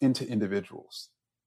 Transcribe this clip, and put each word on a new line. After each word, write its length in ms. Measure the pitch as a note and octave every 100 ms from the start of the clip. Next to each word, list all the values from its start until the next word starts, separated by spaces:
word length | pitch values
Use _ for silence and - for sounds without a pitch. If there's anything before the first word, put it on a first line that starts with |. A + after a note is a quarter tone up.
into 260 | C3+ B2 B2
individuals. 840 | A2 G2+ G2 - - - - - _ _ _